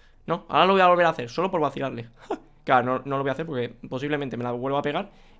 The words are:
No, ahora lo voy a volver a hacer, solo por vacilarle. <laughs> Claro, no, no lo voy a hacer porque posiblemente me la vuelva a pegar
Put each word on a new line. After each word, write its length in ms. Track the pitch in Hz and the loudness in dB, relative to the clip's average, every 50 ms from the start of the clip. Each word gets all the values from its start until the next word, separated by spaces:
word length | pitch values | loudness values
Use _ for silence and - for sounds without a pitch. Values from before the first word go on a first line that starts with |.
| - - _ - - | -20 -20 _ -12 -6
No, 180 | - 165 170 - - | -4 -4 -4 -4 -6
ahora 180 | - 143 170 | -6 -2 0
lo 60 | 190 196 | 2 4
voy 80 | 190 | 6
a 60 | 185 180 | 6 6
volver 180 | 180 175 175 | 6 6 4
a 40 | 165 | 2
hacer, 200 | 156 - 123 117 | 2 -2 -6 -6
solo 200 | - 160 175 190 | -4 -4 -2 -2
por 100 | 185 170 | 0 0
vacilarle. 500 | 151 139 - - 135 131 127 117 117 - - - - - | -2 -2 -2 -4 -6 -6 -6 -10 -12 -14 -18 -14 -8 -8
<laughs> 100 | 392 - - - - - _ - | -8 -8 -8 -14 -20 -8 _ 4
Claro, 160 | 135 123 120 | 6 6 6
no, 180 | 127 127 127 - | 4 0 -2 -2
no 100 | 143 139 | -2 -2
lo 60 | 139 | -2
voy 80 | 139 139 | 0 -2
a 20 | |
hacer 140 | 131 - 165 | -2 -4 -4
porque 240 | 165 147 123 120 113 120 - - - | -4 -4 -4 -4 -4 -8 -12 -10 -8
posiblemente 480 | 135 123 139 147 151 143 143 127 123 | -6 -4 -2 -2 -2 -2 -2 -4 -6
me 80 | 117 120 | -4 -4
la 80 | 120 | -4
vuelva 280 | 123 120 123 135 139 143 | -4 -4 -2 -2 -2 0
a 20 | |
pegar 280 | 147 147 143 175 202 - - - - - - | 0 0 -2 -2 -4 -6 -12 -20 -20 -20 -20